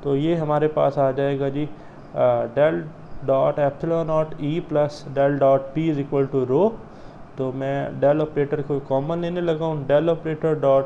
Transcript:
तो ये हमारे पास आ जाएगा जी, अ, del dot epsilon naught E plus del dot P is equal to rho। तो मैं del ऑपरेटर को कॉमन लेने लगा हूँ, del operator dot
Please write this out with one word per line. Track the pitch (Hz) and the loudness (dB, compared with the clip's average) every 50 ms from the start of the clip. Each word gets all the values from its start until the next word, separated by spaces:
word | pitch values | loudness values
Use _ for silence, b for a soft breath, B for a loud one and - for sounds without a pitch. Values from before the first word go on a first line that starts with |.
| - | -2
तो | 143 139 | 0 0
ये | 139 147 160 170 | 0 2 0 0
हमारे | 170 160 151 151 147 147 151 | 0 0 0 0 2 0 0
पास | 151 151 143 143 139 147 | 2 2 0 2 2 2
आ | 139 135 | 0 0
जाएगा | 131 135 139 139 143 135 139 139 | 2 0 -2 -2 0 0 -2 -2
जी, | 135 143 151 147 B B B B B B B - - | -2 -4 -6 -6 B B B B B B B -12 -2
अ, | 143 127 123 123 120 120 | 2 2 4 4 2 0
del | 117 113 139 143 156 165 170 165 151 - - - - - - - 135 | -2 0 2 2 2 2 0 -6 -8 -12 -16 -16 -12 -12 -8 -2 0
dot | 135 135 139 147 147 151 | 2 2 2 2 2 2
epsilon | 143 139 139 - - 165 165 165 165 156 | 0 0 0 -2 -4 -2 -2 -2 0 0
naught | 160 156 156 156 156 | 0 0 0 -2 -4
E | 156 156 143 151 170 | -6 -4 -4 -2 -4
plus | 170 - 151 147 147 143 - - - - 135 139 | -4 -2 0 0 0 0 -2 -8 -14 -8 0 2
del | 139 143 143 139 | 2 2 4 4
dot | 139 135 135 135 - - - 156 | 4 6 4 4 2 -2 -4 -2
P | 160 160 156 | 0 0 0
is | 139 139 | 0 -2
equal | 139 - 139 139 135 143 | -2 0 0 0 0 0
to | 139 127 123 | 0 0 2
rho। | 127 151 185 220 220 - B B B B B B B B B - - - | 2 4 4 2 0 -2 B B B B B B B B B -18 -8 -6
तो | 131 131 | -6 -6
मैं | 127 135 135 135 139 139 139 139 - 135 | -4 -4 -4 -4 -2 -2 -4 -6 -4 0
del | 131 139 143 156 | 2 2 4 4
ऑपरेटर | 151 151 156 - 143 139 147 147 | 0 -2 0 -2 -2 0 -2 -4
को | 139 - 147 139 | -2 -2 -4 -4
कॉमन | 135 - 135 135 139 151 165 170 | -2 -2 -2 -2 0 -2 -4 -4
लेने | 175 170 175 180 | -2 -4 -4 -2
लगा | 175 170 160 151 165 | -2 -2 -2 -2 -2
हूँ, | 160 160 151 139 131 | -4 -4 -4 0 2
del | 143 147 160 | 2 2 4
operator | 165 165 165 - 160 156 151 - 160 156 | 2 0 0 -2 -6 -6 -2 0 -2 0
dot | 143 135 139 135 135 135 | 2 4 4 4 4 2